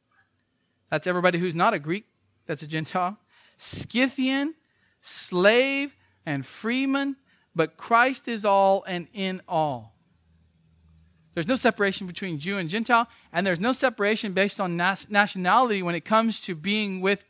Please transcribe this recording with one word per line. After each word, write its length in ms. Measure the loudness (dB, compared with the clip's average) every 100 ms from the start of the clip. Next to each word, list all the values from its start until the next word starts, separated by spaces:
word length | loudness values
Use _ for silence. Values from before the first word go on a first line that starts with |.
| _ _ _ _ _ _ _ _ _
that's 180 | -4 -2
everybody 320 | 2 2 2
who's 160 | 0 2
not 180 | 2
a 60 | 2
Greek, 260 | -2 -6 -6 _ _ _ -10
that's 180 | -8
a 40 | -6
Gentile, 500 | -6 -4 -2 -2 -4 _ _ _ _
"Scythian, 1000 | -12 -10 -4 0 0 0 -2 0 -2 -6 _ _ _ _
slave, 920 | -14 -12 -4 4 6 6 4 0 -4 -8 _ _ -6
and 200 | -6 -6
freeman, 720 | -8 -4 -2 0 0 -2 -4 _ _ _ -2
but 220 | -2 -4
Christ 500 | 2 4 4 0 -6
is 160 | -2
all 400 | 2 4 4 4 0
and 220 | -8 -8
in 280 | -6 -4 -6 -4
all." 460 | -2 0 -4 -10 _ _ _ _ _ _ _ _ _ _ _ _ _ _
There's 140 | -6 -2
no 100 | 2
separation 500 | 2 2 0 -2 -8
between 320 | -10 -8 -6
Jew 180 | -4 -4
and 120 | -4
Gentile, 400 | -4 2 2 0 -6 _
and 120 | -2 0
there's 140 | 0
no 140 | 0
separation 580 | 0 0 0 0 0 -2
based 280 | 0 0 -2
on 180 | -4 0
nas-, 280 | 0 -2 -2
nationality 760 | 0 2 0 2 4 4 2
when 100 | -2
it 120 | -4 2
comes 340 | 2 2 -2
to 140 | -8 -6
being 460 | -2 -2 -2 -2
with 240 | 0 -2 -4